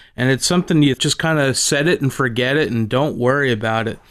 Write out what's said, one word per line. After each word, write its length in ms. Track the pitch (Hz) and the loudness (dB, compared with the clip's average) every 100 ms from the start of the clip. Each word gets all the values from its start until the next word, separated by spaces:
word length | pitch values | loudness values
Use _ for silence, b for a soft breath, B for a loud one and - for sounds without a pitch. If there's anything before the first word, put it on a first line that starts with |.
| B - | B -2
and 160 | 127 | 0
it's 140 | 131 - | 0 2
something 360 | 180 180 160 | 0 2 4
you 140 | 143 127 | 4 2
just 240 | 147 - | -2 -2
kinda 340 | 160 156 135 | -2 0 0
set 360 | 123 - 143 165 | 0 0 0 2
it 100 | - | 0
and 140 | 135 | -2
forget 420 | - 127 113 123 143 | -2 -2 0 0 0
it 160 | 113 | 0
and 160 | 117 104 | -2 -2
don't 300 | 127 147 - | 0 -2 0
worry 340 | 123 143 135 | 0 0 0
about 340 | 110 110 113 110 | -2 -2 -2 -4
it. 140 | - B | -8 B